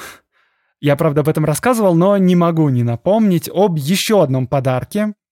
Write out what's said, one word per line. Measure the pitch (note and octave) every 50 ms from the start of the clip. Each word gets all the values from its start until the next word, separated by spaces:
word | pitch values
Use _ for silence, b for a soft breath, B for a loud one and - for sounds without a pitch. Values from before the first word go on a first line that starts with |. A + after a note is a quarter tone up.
| B B B B B _ _ _ _ _ _ _ _ _ _ _
я, | - C#3+ C#3
правда, | - D#3+ D#3+ C#3 D3+
об | C#3+ D#3
этом | D#3 D#3 D#3
рассказывал, | D3+ D3 - - A#3+ B3+ A3+ G#3+ F#3+ E3+
но | E3 F3 G3 G3+
не | G3 F#3 F3+ F3+
могу | F3 F3 E3+ E3 D#3+ D#3 C#3+
не | B2+ B2 A#2+
напомнить | A#2 A#2 - - F3 G3+ A3+ A3 G3+ F3 D#3+ - -
об | - E3+ G3+ G#3 E3+
еще | D#3 C3 D3 G3 F3+ - - A3 G3
одном | D#3+ C3+ C3 C3 B2+
подарке | - D3 C#3 B2+ C3+ B2+ B2 - - - G#3 G#3+ G#3+ G3+ - _ _